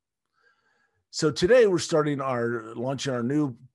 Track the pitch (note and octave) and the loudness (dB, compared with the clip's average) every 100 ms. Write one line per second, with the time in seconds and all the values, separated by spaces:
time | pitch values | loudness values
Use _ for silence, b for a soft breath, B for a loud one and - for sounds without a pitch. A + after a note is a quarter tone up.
0 | _ _ _ _ _ _ _ _ _ _ | _ _ _ _ _ _ _ _ _ _
1 | _ - D#3 - F3+ B3+ G#3+ F3 - D#3+ | _ -4 -2 0 4 6 6 2 0 0
2 | D3 C#3 C3+ B2 A#2 A#2+ A2 A#2 B2 C3+ | 0 -2 -4 -2 -2 -4 -8 -8 -6 -6
3 | C3+ B2 A#2 D3 D3 A#2 - | -4 -4 -2 0 -2 -4 -14